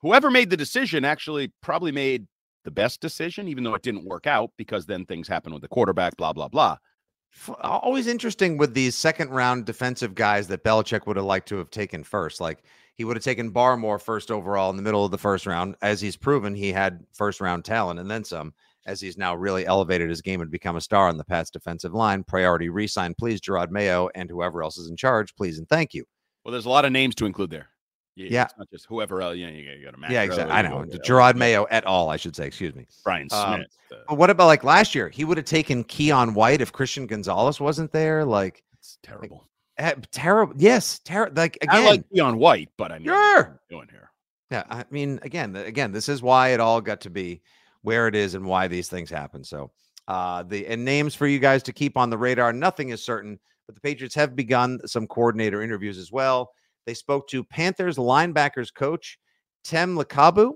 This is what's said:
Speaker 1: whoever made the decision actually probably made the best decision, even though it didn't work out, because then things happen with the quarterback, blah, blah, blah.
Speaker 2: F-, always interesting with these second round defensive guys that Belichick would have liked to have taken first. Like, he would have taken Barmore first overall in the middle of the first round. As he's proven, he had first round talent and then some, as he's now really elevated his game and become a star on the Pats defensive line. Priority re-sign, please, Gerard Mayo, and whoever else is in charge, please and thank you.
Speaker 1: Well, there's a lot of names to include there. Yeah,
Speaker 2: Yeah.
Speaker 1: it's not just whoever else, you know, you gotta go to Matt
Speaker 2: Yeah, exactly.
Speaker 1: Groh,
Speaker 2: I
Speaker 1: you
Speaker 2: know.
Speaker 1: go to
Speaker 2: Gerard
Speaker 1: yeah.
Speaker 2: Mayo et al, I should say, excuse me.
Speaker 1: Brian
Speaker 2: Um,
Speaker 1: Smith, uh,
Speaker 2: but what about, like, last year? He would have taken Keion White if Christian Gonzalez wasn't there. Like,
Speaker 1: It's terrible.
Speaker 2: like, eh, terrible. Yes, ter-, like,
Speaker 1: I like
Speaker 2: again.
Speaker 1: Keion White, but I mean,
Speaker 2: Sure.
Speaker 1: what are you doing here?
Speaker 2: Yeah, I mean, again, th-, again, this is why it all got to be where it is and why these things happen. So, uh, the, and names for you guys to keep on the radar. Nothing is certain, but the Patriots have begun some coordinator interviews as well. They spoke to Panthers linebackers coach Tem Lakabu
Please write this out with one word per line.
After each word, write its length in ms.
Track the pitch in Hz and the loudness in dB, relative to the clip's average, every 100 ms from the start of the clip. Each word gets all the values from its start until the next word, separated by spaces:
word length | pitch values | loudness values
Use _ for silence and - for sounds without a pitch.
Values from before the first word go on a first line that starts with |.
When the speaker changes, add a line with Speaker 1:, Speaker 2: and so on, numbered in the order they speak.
Speaker 1:
whoever 300 | 151 233 285 | 6 6 8
made 200 | 247 226 | 4 4
the 60 | 175 | 0
decision 480 | 139 247 254 151 | 0 -2 0 0
actually 480 | 135 151 - 151 135 _ | 0 0 -4 -6 -6 _
probably 300 | - 160 170 | -4 -4 -2
made 340 | 139 135 127 98 _ _ _ | -2 -2 -2 -6 _ _ _
the 60 | - | -10
best 300 | 76 113 - | -2 -2 -2
decision, 480 | 160 - 165 180 196 | -10 -8 -8 -8 -10
even 160 | 135 | -6
though 100 | 120 | -4
it 80 | 104 | -4
didn't 220 | 127 101 | -4 -8
work 220 | 87 90 147 | -8 -6 0
out, 240 | 131 113 _ | 0 0 _
because 300 | 110 104 80 | -8 -8 -6
then 200 | 92 90 | -10 -8
things 220 | 85 80 | -12 -6
happen 240 | 85 82 | -6 -6
with 100 | 78 | -16
the 60 | 73 | -6
quarterback, 480 | - 104 92 87 - | 0 2 2 0 -2
blah, 160 | 82 | -4
blah, 160 | 76 71 | -4 -4
blah. 280 | 135 120 71 _ _ _ _ _ | 2 2 0 _ _ _ _ _
Speaker 2:
F-, 220 | _ - - | _ -18 -10
always 460 | - - 247 269 233 | -4 -2 0 -2 -2
interesting 500 | 240 233 - 185 151 | -4 -6 0 0 2
with 180 | 143 | 2
these 220 | 120 127 - | 2 0 2
second 340 | 160 160 151 | 0 0 -4
round 340 | 131 123 123 | 0 2 0
defensive 500 | 113 110 127 127 117 | -4 -4 -4 -4 -6
guys 340 | 92 107 104 95 | 0 2 2 0
that 160 | 95 | -4
Belichick 420 | 110 110 104 110 104 | 2 2 2 -4 -4
would 100 | 98 | -4
have 100 | 98 | 0
liked 220 | 95 - | -2 -2
to 100 | 101 | -10
have 120 | 82 | -8
taken 320 | 110 101 87 | -8 -8 -10
first. 380 | 73 107 80 - | -6 -6 -6 -6
Like, 240 | 82 80 _ _ _ _ | -8 -8 _ _ _ _
he 80 | |
would 120 | 113 117 | -6 -4
have 80 | |
taken 280 | 135 113 117 | -4 -4 -4
Barmore 480 | 104 123 123 110 101 | 2 4 4 0 -4
first 300 | - 110 - | -4 -6 -4
overall 400 | 110 92 101 95 | -6 -2 0 0
in 60 | 98 | -2
the 60 | |
middle 220 | 101 104 | -2 0
of 60 | 101 | 0
the 80 | 98 | 0
first 280 | 104 98 101 | -2 -2 -2
round. 300 | 87 92 - | -4 -4 -4
As 180 | 104 104 | -2 -2
he's 160 | 101 87 | -4 -4
proven, 380 | - 143 101 | 0 0 0
he 180 | 101 101 | -4 -4
had 320 | 95 98 87 - | 0 -2 -2 -20
first 280 | - 104 95 | -4 -4 -2
round 240 | 95 87 | -4 -4
talent 360 | 82 113 95 85 | -4 -2 -2 -6
and 100 | 92 | -8
then 140 | 110 | -8
some, 300 | 104 85 78 _ _ _ - | -8 -10 -12 _ _ _ -14
as 140 | 101 | -12
he's 180 | 95 87 | -12 -6
now 160 | 92 | -4
really 320 | 87 98 92 87 | -4 -2 -2 0
elevated 420 | 95 87 90 85 | 0 2 0 -2
his 140 | 82 | -4
game 180 | - 92 | -6 -6
and 100 | 82 | -6
become 260 | 82 92 85 | -8 -6 -6
a 40 | |
star 280 | - 101 95 | 0 4 4
on 100 | 80 | 2
the 60 | |
Pats 260 | 73 87 82 | -4 -4 -4
defensive 420 | 80 - 85 90 | -10 -12 -10 -8
line. 320 | 101 110 98 | -2 0 0
Priority 440 | 92 92 90 85 85 | -2 2 2 2 0
re-sign, 460 | 90 107 - 87 85 | -4 -4 -4 -4 -4
please, 220 | 117 104 | -4 -6
Gerard 300 | - 95 87 | -4 -2 -2
Mayo, 380 | 101 101 90 90 | -2 0 2 0
and 160 | 92 90 | -4 -10
whoever 320 | 87 87 85 | -6 -6 -4
else 160 | 80 87 | -8 -8
is 100 | 82 | -14
in 80 | 85 | -4
charge, 400 | 131 117 104 _ | 0 0 -2 _
please 220 | 98 80 | -6 -6
and 100 | 82 | 0
thank 240 | 156 160 | 0 0
you. 120 | - - _ _ _ | -6 -14 _ _ _
Speaker 1:
Well, 80 | - | -10
there's 140 | 120 113 | -8 4
a 40 | |
lot 140 | 135 | 4
of 80 | 139 | 6
names 220 | 131 135 113 | 4 2 0
to 100 | 107 | -4
include 240 | 92 92 | -2 -6
there. 180 | 78 - _ _ _ _ - | -6 -16 _ _ _ _ -18
Yeah, 120 | 92 | -4
Speaker 2:
Yeah. 140 | 120 | 0
Speaker 1:
it's 100 | 123 - | 0 -4
not 140 | - | -20
just 160 | 85 - | -20 -12
whoever 340 | 113 104 95 | -8 -6 -4
else, 160 | 90 87 | -4 -6
you 100 | 85 | -10
know, 60 | |
you 120 | 78 69 | -14 -16
gotta 120 | 69 | -18
go 60 | 69 | -20
to 60 | 64 | -14
Matt 120 | 76 | -2
Speaker 2:
Yeah, 120 | 123 | 0
exactly. 280 | 101 90 80 | 0 0 0
Speaker 1:
Groh, 60 | 95 | 2
Speaker 2:
I 60 | |
Speaker 1:
you 60 | 92 | 2
Speaker 2:
know. 140 | 69 | -2
Speaker 1:
go 60 | 80 | -10
to 80 | - | -10
Speaker 2:
Gerard 360 | - 127 127 123 | 4 8 8 8
Speaker 1:
yeah. 40 | |
Speaker 2:
Mayo 240 | 120 110 | 4 4
et 200 | 107 113 | 2 0
al, 240 | 95 92 82 | 2 2 2
I 80 | 78 | -2
should 180 | - | -8
say, 120 | 76 71 | -10 -10
excuse 280 | - 87 | -8 -10
me. 120 | 67 64 _ | -10 -20 _
Speaker 1:
Brian 240 | 104 87 71 | -4 -4 -4
Speaker 2:
Um, 260 | 104 101 92 | -4 -2 -4
Speaker 1:
Smith, 120 | - _ _ | -8 _ _
uh, 40 | - - | -20 -8
Speaker 2:
but 60 | 147 | 4
what 140 | 180 | 4
about, 160 | 185 175 | 8 6
like, 180 | 156 | 6
last 300 | 131 170 214 | 6 4 4
year? 140 | 143 90 | 0 -6
He 140 | - | -6
would 120 | 156 165 | -2 -2
have 100 | 147 | 0
taken 380 | 160 147 127 | 0 0 -2
Keion 480 | 117 - 151 139 117 | -2 0 2 4 4
White 260 | 107 113 143 | 4 4 4
if 100 | 117 | 0
Christian 340 | - 135 - 123 | -4 -6 -4 -8
Gonzalez 540 | 110 95 92 123 147 | -8 -4 0 0 0
wasn't 320 | 143 151 160 | -4 -4 -4
there. 320 | 156 160 156 | -2 0 0
Like, 400 | 147 104 95 - _ _ | 2 0 0 -6 _ _
Speaker 1:
It's 200 | - - | -20 -20
terrible. 440 | - 104 - - _ _ _ - | -20 -18 -18 -18 _ _ _ -4
Speaker 2:
like, 200 | 156 135 | -4 -4
eh, 20 | - | -8
terrible. 420 | - 156 214 196 139 | -4 4 4 4 6
Yes, 420 | 185 240 - - | 6 6 2 -8
ter-, 300 | - 185 220 147 | -6 -4 -2 0
like, 220 | 165 - 151 | 0 -2 2
Speaker 1:
I 160 | 202 | 6
like 160 | 226 202 - | 8 6 4
Speaker 2:
again. 140 | 190 139 | 2 2
Speaker 1:
Keion 20 | 113 | 6
White, 320 | 135 110 78 - | 6 6 2 -8
but 120 | 92 | -8
I 80 | 82 | -6
mean, 100 | 151 | 0
Speaker 2:
Sure. 280 | 381 415 392 | 4 6 6
Speaker 1:
what 100 | - | 4
are 120 | 135 _ | -6 _
you 60 | - | -20
doing 120 | - | -20
here? 200 | - _ _ _ _ _ | -20 _ _ _ _ _
Speaker 2:
Yeah, 120 | 120 - | -8 -6
I 140 | 117 - | -10 -10
mean, 300 | 143 143 135 | -6 -6 -6
again, 300 | 131 170 117 | -10 -8 -8
th-, 140 | 95 98 | -8 -8
again, 260 | 113 123 | -4 -4
this 160 | 101 127 | -4 -4
is 140 | 143 | -4
why 260 | 123 127 127 | 4 4 6
it 100 | 123 | 4
all 200 | 113 117 | 4 2
got 220 | 104 104 | 0 -8
to 80 | 98 | -8
be 320 | 87 90 87 _ _ _ _ | -8 -8 -10 _ _ _ _
where 260 | - 113 113 | -2 0 2
it 60 | |
is 200 | 107 101 | 2 -2
and 120 | 95 95 | -4 -2
why 200 | 92 92 | 0 0
these 220 | 90 87 | -4 -6
things 220 | 92 82 | -10 -10
happen. 340 | 82 71 71 | -10 -10 -14
So, 280 | 65 73 67 _ _ - - | -14 -14 -14 _ _ -20 -8
uh, 340 | 92 90 87 | -6 -4 -6
the, 220 | 87 101 101 | -8 -8 -6
and 160 | 117 | -6
names 300 | 127 143 147 | -2 0 0
for 120 | - 143 | 0 0
you 120 | 139 | 4
guys 240 | 135 135 | 4 4
to 80 | - | 0
keep 240 | - 147 - | -4 -2 0
on 100 | 123 | 0
the 60 | 110 | 0
radar. 340 | 123 123 120 | 0 2 0
Nothing 360 | 120 175 180 131 | 2 -2 -2 -10
is 160 | 113 | -8
certain, 340 | - 113 104 101 _ _ - | -8 -8 -8 -16 _ _ -20
but 80 | |
the 60 | 101 | -10
Patriots 320 | 143 135 127 | -8 -8 -8
have 200 | 151 147 | -2 0
begun 460 | 127 117 127 123 127 - | 0 0 2 2 -2 -6
some 200 | 120 110 | -6 -4
coordinator 540 | - 117 110 110 101 | 2 2 2 0 -2
interviews 360 | 110 107 104 92 | -4 -6 -8 -10
as 120 | 87 | -8
well. 420 | 120 135 127 123 _ _ _ - | -2 2 2 -2 _ _ _ -12
They 80 | |
spoke 340 | 120 - 139 139 | -12 -4 -4 -2
to 160 | 131 | -8
Panthers 520 | 117 - 170 185 180 135 | -8 -2 -2 0 -4 -2
linebackers 760 | 123 135 175 156 143 131 117 | 4 4 4 2 0 -2 -10
coach 460 | - 139 160 - - _ _ _ _ | -4 -4 -4 -10 -20 _ _ _ _
Tem 320 | - 160 180 175 | -4 -2 0 -2
Lakabu 560 | 143 139 156 185 233 | -2 8 8 8 4